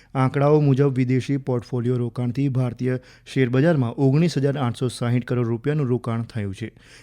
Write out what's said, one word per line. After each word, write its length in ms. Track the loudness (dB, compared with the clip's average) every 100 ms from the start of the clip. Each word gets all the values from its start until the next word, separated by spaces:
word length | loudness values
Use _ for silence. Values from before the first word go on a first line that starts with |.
| _
આંકડાઓ 460 | 0 0 2 4 4
મુજબ 360 | 4 4 2 2
વિદેશી 400 | 0 0 0 -4
પોર્ટફોલિયો 600 | -2 -4 -4 -4 -2 -2
રોકાણથી 520 | -2 -4 -4 -2 -2
ભારતીય 500 | 0 -4 -4 -4 -4 -8 -20 -6
શેરબજારમાં 600 | 0 2 4 4 2 0
ઓગણીસ 460 | 2 2 4 2 2
હજાર 200 | -2 0
આઠસો 300 | -4 -2 -4
સાહીઠ 360 | -2 -2 -2
કરોડ 220 | 0 -2 -2
રૂપિયાનું 400 | -2 -2 -2 0
રોકાણ 360 | -2 -2 -6
થયું 320 | -6 -6 -6
છે. 180 | -8 -12 -14 -20 -20